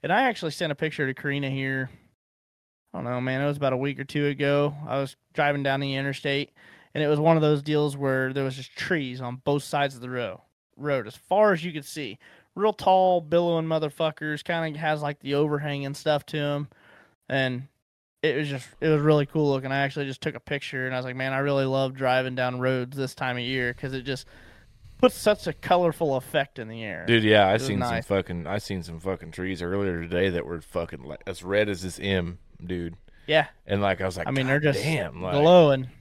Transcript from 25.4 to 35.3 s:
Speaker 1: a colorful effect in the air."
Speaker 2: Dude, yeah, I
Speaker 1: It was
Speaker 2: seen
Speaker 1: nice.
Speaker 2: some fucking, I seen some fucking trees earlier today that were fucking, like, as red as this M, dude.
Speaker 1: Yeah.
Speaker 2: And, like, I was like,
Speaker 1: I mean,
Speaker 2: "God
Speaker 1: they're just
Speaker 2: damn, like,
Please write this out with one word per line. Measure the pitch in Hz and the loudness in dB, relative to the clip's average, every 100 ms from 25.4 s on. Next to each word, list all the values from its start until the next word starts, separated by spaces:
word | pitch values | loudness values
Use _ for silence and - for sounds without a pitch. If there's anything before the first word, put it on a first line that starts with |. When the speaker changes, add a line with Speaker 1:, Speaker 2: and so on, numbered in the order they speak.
| - | -2
Speaker 1:
a | |
colorful | 147 - 180 175 151 160 135 | -8 4 4 4 2 0 0
effect | - 151 139 - | 0 -2 -2 -6
in | 110 | -12
the | 113 | -10
air." | 110 85 85 | -8 -8 4
Speaker 2:
Dude, | 117 | 4
yeah, | 107 107 95 | 8 8 8
I | |
Speaker 1:
It | |
was | 107 131 | 6 2
Speaker 2:
seen | - | -2
Speaker 1:
nice. | 123 113 - | 0 -2 0
Speaker 2:
some | 98 | 0
fucking, | 90 87 82 | 0 -6 -6
I | 101 | -6
seen | - 95 | -6 -8
some | 85 82 | -8 -8
fucking | 90 90 82 | -6 -6 -8
trees | 82 92 90 | -8 -6 -4
earlier | 87 98 98 85 | -4 -2 -2 -2
today | 85 87 95 | -2 0 2
that | 87 71 | 0 -4
were | 85 | -10
fucking, | - 90 85 71 | -6 -6 -6 -10
like, | 65 76 - | -14 -14 -12
as | 87 | -12
red | 87 101 107 | -2 0 2
as | 95 | -2
this | 92 82 | -6 -6
M, | 98 95 87 87 - - | 0 0 0 -10 -18 -18
dude. | 87 90 85 85 - - - | -8 -6 -6 -10 -20 -20 0
Speaker 1:
Yeah. | 156 - _ - | 2 2 _ -4
Speaker 2:
And, | 101 | 0
like, | 101 92 | 0 0
I | 95 | -2
was | 90 | -4
like, | - | -4
Speaker 1:
I | |
mean, | 135 131 | -2 0
Speaker 2:
"God | |
Speaker 1:
they're | 139 151 | 2 2
just | 139 | 0
Speaker 2:
damn, | 147 156 87 78 | 0 -2 -4 -8
like, | 90 | -2